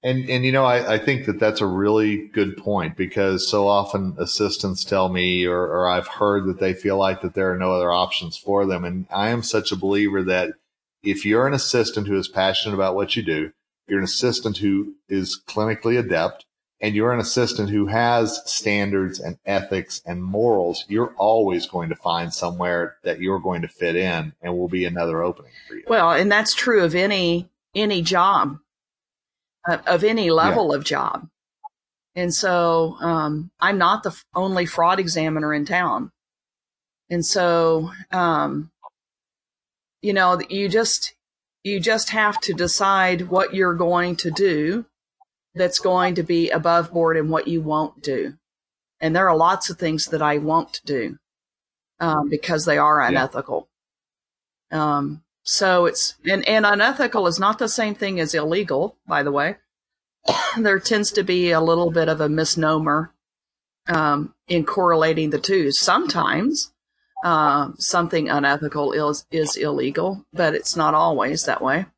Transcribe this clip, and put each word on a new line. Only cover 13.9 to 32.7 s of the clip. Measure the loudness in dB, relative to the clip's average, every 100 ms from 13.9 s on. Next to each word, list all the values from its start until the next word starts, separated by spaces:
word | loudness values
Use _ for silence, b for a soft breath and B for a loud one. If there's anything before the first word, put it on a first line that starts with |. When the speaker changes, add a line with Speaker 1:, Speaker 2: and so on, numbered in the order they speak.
| -2
Speaker 1:
an |
assistant | -2 -2 -2 -2 -4 -2
who | 0 0 -2 -10 _
is | -4 -4 -8 -8
clinically | -4 -2 -2 0 0
adept, | 0 0 -2 -4 -20 _ _ _
and | -4
you're | 0 0
an | 0
assistant | -2 0 -2 -2 -2
who | -2 0
has | 0 2 2 0 -4
standards | -8 -6 -2 -2 0 -2 -4 -6
and | -10 -10 -4
ethics | -4 -2 -6 -6 -12
and | -10 -8
morals, | -6 0 2 2 0 -4 -4
you're | -2 -2 0
always | 2 4 2 0 -4
going | -6 -6
to | -6
find | -4 -4 -4
somewhere | -6 -6 -4 -2 -2 -4 -6
that | -6 -4
you're | -2 -2
going | -2 -4
to | -6
fit | _ -2 0
in | 0 -2 -6 -10
and | -8 -4
will | -4
be | -2
another | -4 -2 -2 -2
opening | -2 -4 -14 -20 -20
for | -18
you. | -2
Speaker 2:
Well, | 2 4
and | 4 4
that's | 2 2
true | -2 2 2
of | 2
any, | 2 0 0 0 -2 -4 _ _
any | -4 -2 0
job, | 0 2 2 2 0 -4 _ _ _ _ _ _ _ _ _ _ -4
uh, | -4 0
of | 2
any | 2 2 2
Speaker 1:
Yeah. |
Speaker 2:
level | 4 4 2 0
of | 0
job. | -2 -4 -4 -6 -12 _ _ _ -20 _ _ _ _
And | -6 -2
so, | 0 0 2 2